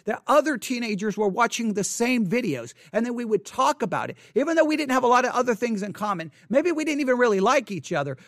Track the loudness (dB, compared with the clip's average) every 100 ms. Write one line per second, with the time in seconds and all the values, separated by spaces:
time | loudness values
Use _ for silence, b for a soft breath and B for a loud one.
0 | -8 -6 2 2 4 -2 -4 -4 -4 -2
1 | -2 0 0 2 0 0 -2 -2 -4 0
2 | 0 2 0 0 -2 -4 -8 b b -4
3 | -4 -4 -2 -2 -2 0 0 0 -2 -4
4 | -6 -10 b -2 2 4 2 2 0 2
5 | 4 4 4 0 0 -2 -2 -4 -6 -6
6 | -4 -4 -8 b b 0 2 0 -2 -2
7 | 0 2 4 4 4 2 0 -6 -4 -4
8 | -4 -8